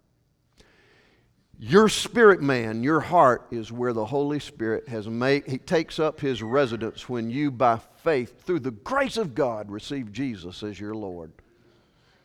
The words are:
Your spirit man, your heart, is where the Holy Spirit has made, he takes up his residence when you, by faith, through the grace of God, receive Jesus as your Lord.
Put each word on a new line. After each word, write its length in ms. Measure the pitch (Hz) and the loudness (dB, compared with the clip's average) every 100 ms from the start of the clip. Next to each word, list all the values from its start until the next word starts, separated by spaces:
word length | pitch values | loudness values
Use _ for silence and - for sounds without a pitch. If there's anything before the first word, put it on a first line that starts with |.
| _ _ _ _ _ _ _ _ _ _ _ _ _ _ _ - | _ _ _ _ _ _ _ _ _ _ _ _ _ _ _ -16
Your 280 | 107 175 220 | 4 6 6
spirit 520 | - - 233 220 185 | 4 -2 6 8 8
man, 440 | 139 131 113 110 | 4 0 0 -2
your 160 | 127 160 | 0 0
heart, 460 | 127 175 139 120 - | 2 4 6 4 -2
is 220 | 117 107 | -10 -8
where 200 | 117 123 | -4 -4
the 120 | 113 | -2
Holy 340 | 107 139 143 147 | -2 -2 -2 -4
Spirit 480 | - - 110 110 - | -8 -6 -4 -4 -4
has 200 | 113 104 | -10 -6
made, 360 | 117 131 143 143 | -2 2 2 0
he 100 | 135 | -8
takes 400 | - 170 160 - | -2 -2 0 -2
up 220 | 156 - | -2 -2
his 200 | 139 117 | -4 -4
residence 680 | 110 131 131 113 110 - - | 0 0 0 -2 -6 -8 -8
when 220 | 123 113 | -6 -4
you, 200 | 123 147 | -4 -4
by 300 | 123 127 113 - _ | 0 2 2 -4 _
faith, 480 | 165 143 120 - | -2 -2 -2 -8
through 160 | - 175 | -4 -4
the 100 | 127 | -4
grace 460 | 107 - 269 269 226 | -8 -4 -2 0 -2
of 180 | 196 | -4
God, 340 | 120 131 110 104 | -2 -2 -2 -8
receive 440 | 104 - 143 110 | -10 -8 -8 -8
Jesus 500 | 104 139 101 87 87 | -6 -6 -6 -12 -10
as 160 | 107 92 | -10 -10
your 160 | 104 | -10
Lord. 380 | 110 101 87 80 - _ _ _ _ _ _ _ _ | -8 -8 -10 -14 -20 _ _ _ _ _ _ _ _